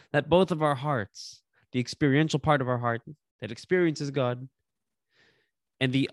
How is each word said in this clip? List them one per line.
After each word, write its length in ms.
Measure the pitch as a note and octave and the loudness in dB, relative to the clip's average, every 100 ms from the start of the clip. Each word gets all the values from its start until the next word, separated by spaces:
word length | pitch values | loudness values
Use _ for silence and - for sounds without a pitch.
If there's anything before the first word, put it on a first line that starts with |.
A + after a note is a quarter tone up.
| _ | _
that 180 | D3 C#3 | -2 4
both 220 | F3 F#3 | 4 4
of 100 | E3 | 2
our 140 | D3+ C3+ | 0 0
hearts, 680 | D3 C3 F#2+ - - - _ _ _ | -2 -2 -4 -10 -18 -20 _ _ _
the 80 | B2+ | -4
experiential 580 | B2 - D3+ C#3 D#3 D3 | -4 0 2 4 2 0
part 240 | D#3 D3 | 2 2
of 60 | B2+ | 0
our 100 | B2 | -2
heart 240 | A#2+ A#2 - D3+ _ _ | -2 -4 -8 -20 _ _
that 100 | G#2+ | -12
experiences 580 | A#2 - F3+ E3+ C#3+ C#3+ | -10 -2 0 2 0 -4
God, 380 | C#3 B2 B2 C3 _ _ _ _ _ _ _ _ _ _ _ _ - | -2 -2 -4 -10 _ _ _ _ _ _ _ _ _ _ _ _ -4
and 120 | C3 | -2
the 160 | C3+ C#3 | 0 0